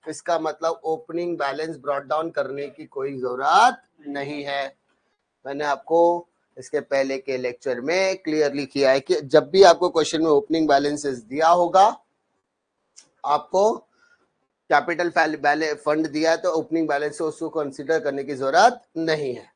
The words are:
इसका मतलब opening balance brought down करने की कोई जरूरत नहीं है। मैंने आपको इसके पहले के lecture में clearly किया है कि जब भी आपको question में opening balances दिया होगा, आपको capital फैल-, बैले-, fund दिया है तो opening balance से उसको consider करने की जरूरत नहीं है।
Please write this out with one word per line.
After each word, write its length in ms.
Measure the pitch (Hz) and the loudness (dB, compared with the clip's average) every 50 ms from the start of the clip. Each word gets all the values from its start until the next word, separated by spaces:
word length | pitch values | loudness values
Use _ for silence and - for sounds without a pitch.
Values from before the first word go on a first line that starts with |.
| _ | _
इसका 320 | 160 156 - - - 170 160 | -12 -12 -10 -4 -2 -2 -2
मतलब 420 | 160 160 151 _ 160 160 165 160 - | -2 -4 -6 _ -4 -4 -4 -4 -4
opening 540 | 160 160 160 160 _ 160 170 175 175 170 | -6 -6 -6 -6 _ -8 -6 -4 -4 -4
balance 400 | 151 147 139 139 147 156 160 165 | -4 -4 -4 -4 -6 -8 -8 -10
brought 260 | 139 123 139 139 139 143 | -10 -6 -4 -4 -4 -4
down 260 | 131 156 156 160 165 | -4 -4 -4 -4 -4
करने 380 | 160 151 139 131 135 143 143 | -6 -6 -6 -6 -6 -10 -10
की 180 | 139 - - 151 | -12 -12 -18 -20
कोई 320 | 131 - 139 135 139 143 | -14 -10 -8 -8 -8 -8
जरूरत 640 | 131 123 123 123 127 135 147 165 196 226 254 - - _ _ _ _ _ | -6 -6 -6 -6 -4 0 2 4 6 4 4 2 -2 _ _ _ _ _
नहीं 360 | 147 143 143 143 143 147 147 143 | -12 -10 -8 -8 -8 -10 -10 -8
है। 340 | 143 139 139 135 139 _ _ _ _ _ _ _ _ _ _ _ _ _ _ _ | -6 -6 -6 -6 -8 _ _ _ _ _ _ _ _ _ _ _ _ _ _ _
मैंने 180 | 135 139 143 147 | -10 -8 -6 -4
आपको 640 | 147 143 135 - - 160 170 170 170 175 175 175 _ _ _ _ _ _ | -4 -4 -4 -4 0 2 4 4 4 2 -2 -6 _ _ _ _ _ _
इसके 220 | - 127 - - 147 | -20 -16 -6 -6 -6
पहले 380 | 135 _ 139 139 135 135 135 | -6 _ -2 -2 -2 -2 -4
के 200 | 135 131 - 131 | -8 -6 -6 -6
lecture 440 | 127 127 123 120 - - 139 127 120 | -4 -4 -6 -8 -6 -6 -6 -6 -4
में 360 | 120 147 170 185 190 190 190 | -4 -2 -2 0 0 -2 -2
clearly 480 | 185 _ 156 151 156 151 147 139 143 143 | -4 _ -4 0 0 0 0 0 -4 -8
किया 260 | 131 - 139 139 131 | -6 -2 0 2 4
है 80 | 131 139 | 2 2
कि 220 | 135 - 180 151 | 2 0 -2 -2
जब 280 | 151 135 139 156 143 139 | -2 4 4 4 4 4
भी 140 | 170 190 196 | 6 8 10
आपको 260 | 175 170 - 175 180 | 10 8 8 4 0
question 320 | - 165 156 - - 160 | 0 0 -2 0 0 0
में 80 | 160 165 | 2 4
opening 380 | 151 143 143 - 160 165 160 | 4 2 2 0 -2 0 2
balances 500 | 147 143 139 143 147 147 147 - 143 131 | 4 4 4 2 0 -4 -4 -4 -6 -6
दिया 300 | 120 113 107 131 147 160 | -6 -10 -10 -4 2 4
होगा, 540 | 160 175 180 175 170 175 190 196 220 226 - _ _ _ _ _ _ _ _ _ _ _ _ _ _ _ _ _ _ _ - _ _ _ _ - | 4 4 4 2 4 6 6 6 6 4 -2 _ _ _ _ _ _ _ _ _ _ _ _ _ _ _ _ _ _ _ -20 _ _ _ _ -4
आपको 500 | 131 147 147 143 - - 185 202 214 - - _ _ _ _ _ _ _ _ _ _ _ _ _ _ _ _ _ _ | -2 -2 -2 -2 -2 0 2 2 2 0 -2 _ _ _ _ _ _ _ _ _ _ _ _ _ _ _ _ _ _
capital 400 | 160 147 - 170 170 156 175 170 | 0 0 2 0 -4 -2 -2 -2
फैल-, 300 | - 175 160 156 156 147 | 2 0 0 0 0 0
बैले-, 360 | 139 147 143 151 160 156 151 | 0 0 0 2 0 -4 -4
fund 320 | 147 - 151 151 156 160 | -4 -2 -2 0 0 -2
दिया 240 | 156 139 151 160 160 | -4 -2 -2 0 0
है 60 | 165 | 0
तो 120 | 160 165 185 | 0 -2 -2
opening 380 | 160 160 - - 156 165 160 | -2 -2 -4 -2 -2 -2 -2
balance 300 | 151 147 143 147 151 147 | -2 -2 -4 -4 -6 -6
से 60 | - 170 | -6 -6
उसको 260 | 156 151 - 165 156 | -6 -6 -8 -10 -8
consider 500 | - 160 147 139 135 - 147 135 160 160 | -6 -6 -6 -6 -8 -12 -4 -2 -2 -2
करने 240 | - 147 139 139 139 | -2 -4 -6 -6 -8
की 120 | 131 147 | -8 -8
जरूरत 480 | 127 135 135 139 170 202 247 240 - _ _ _ | -4 -4 0 4 4 4 4 4 0 _ _ _
नहीं 380 | 165 165 165 156 147 147 131 120 | -6 -4 -2 -2 -4 -4 -8 -8
है। 180 | 117 - _ _ | -10 -14 _ _